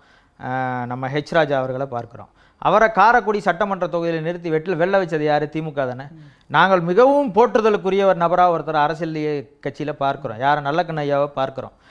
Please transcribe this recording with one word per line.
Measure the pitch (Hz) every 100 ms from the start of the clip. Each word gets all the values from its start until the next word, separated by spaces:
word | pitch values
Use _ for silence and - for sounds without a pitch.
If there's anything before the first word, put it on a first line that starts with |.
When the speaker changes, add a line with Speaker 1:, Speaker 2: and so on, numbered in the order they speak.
| _ _ _ _
Speaker 1:
ஆ, | 127 131 127 123 120
நம்ம | 123 131
ஹெச் | 151 147
ராஜா | 170 147 139
அவர்களை | 131 131 135
பார்க்கிறோம். | 120 113 104 - _ _ _
அவரை | 151 202 220
காரைக்குடி | 190 214 240 208 208
சட்டமன்ற | 185 170 202 185 175
தொகுதியில | 170 170 165
நிறுத்தி | 160 175 170
வெட்டில் | 156 170 156
வெல்ல | 180 196
வச்சது | 175 160
யாரு? | 151 151 151
திமுக | 160 160 143 127
தானே. | 123
Speaker 2:
ம். | 143 165 - _ -
Speaker 1:
நாங்கள் | 147 185 185
மிகவும் | 170 185 262 285 269
போற்றுதலுக்குரிய | 180 240 226 214 202 185 196 190
ஒரு | 170
நபரா | 170 175 180
ஒருத்தர் | 165 151 156
அரசியல் | 151 156 165 156 151 147 117 _
கட்சியில | 143 - 147
பார்க்கிறோம், | 143 139 139 117 110
யாரை? | 135 147
நல்லக்கண்ணு | 143 165 170 156
ஐயாவை | 143 139 143
பார்க்கிறோம். | 135 135 131 107 - _